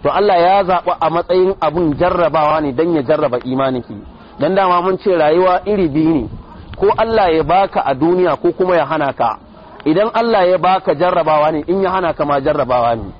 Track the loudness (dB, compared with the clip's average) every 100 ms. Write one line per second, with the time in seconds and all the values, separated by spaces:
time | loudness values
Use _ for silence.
0 | -2 0 2 4 4 2 2 0 0 -2
1 | 0 -2 0 2 2 0 -2 0 -2 0
2 | -2 0 0 2 0 0 -2 -2 0 -2
3 | 0 0 0 -2 -4 -2 -2 -4 -8 -16
4 | -18 -20 -20 -4 -2 0 2 2 0 -2
5 | 0 2 2 4 2 0 0 -2 0 0
6 | 0 0 -4 -12 -18 -20 -18 -2 2 2
7 | 2 2 2 2 2 0 2 -2 -2 0
8 | 0 2 0 0 -2 0 0 0 0 -2
9 | -4 -2 -2 -4 -12 -20 -20 -8 -2 0
10 | 0 0 0 2 2 2 2 0 0 0
11 | 0 0 0 2 0 -2 -4 -2 -2 -2
12 | -4 -4 -2 0 0 -2 0 0 0 -2
13 | -6 -14